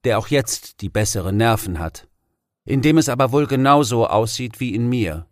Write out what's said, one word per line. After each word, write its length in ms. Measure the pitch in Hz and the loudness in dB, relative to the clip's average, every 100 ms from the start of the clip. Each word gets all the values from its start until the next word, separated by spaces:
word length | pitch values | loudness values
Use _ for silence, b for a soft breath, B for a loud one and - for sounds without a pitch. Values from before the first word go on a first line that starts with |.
der 140 | 127 107 | 0 -2
auch 100 | - | 0
jetzt 520 | 143 127 - - - | -2 -2 -8 -12 -12
die 80 | 98 | -6
besseren 480 | 107 107 104 90 101 | -2 -2 -2 -2 0
Nerven 420 | 117 110 92 82 | 2 0 -2 -6
hat, 300 | 82 - - _ _ _ _ _ | -8 -10 -20 _ _ _ _ _
in 160 | - 135 | -4 0
dem 160 | 151 160 | 4 4
es 140 | 147 | 2
aber 220 | 127 131 | 0 2
wohl 140 | 139 147 | 2 0
genauso 600 | 131 135 147 127 117 113 | 2 4 4 4 0 2
aussieht 540 | 104 113 - 123 - | 2 0 -6 -10 -8
wie 140 | 123 | -6
in 140 | 107 120 | -2 -2
mir 380 | 123 95 78 82 | 0 -2 -6 -14